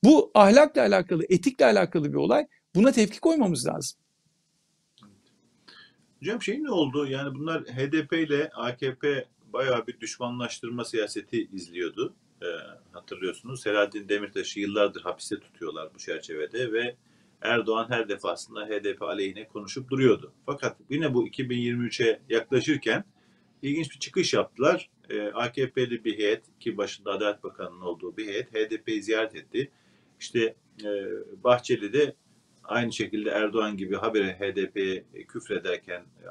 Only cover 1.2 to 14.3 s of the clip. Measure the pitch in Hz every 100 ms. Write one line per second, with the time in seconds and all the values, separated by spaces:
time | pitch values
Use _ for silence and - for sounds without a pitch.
1.2 | 160 180 214 254 262 208 180 175 147 139
2.2 | 160 247 302 _ _ 175 240 247 208 -
3.2 | - 320 214 151 123 - - - _ _
4.2 | _ _ _ _ _ _ _ _ 104 98
5.2 | _ _ _ _ - - - _ _ _
6.2 | 156 226 190 247 302 196 143 135 143 135
7.2 | 143 131 156 160 - 123 139 156 151 165
8.2 | 156 143 151 - 117 123 135 127 143 135
9.2 | 123 _ _ 110 131 120 113 120 110 -
10.2 | 120 123 120 - 117 120 113 117 104 -
11.2 | - 117 104 95 85 87 85 98 143 -
12.2 | _ _ 87 82 - - _ 87 - 90
13.2 | 92 85 117 131 - 104 104 107 101 104
14.2 | 101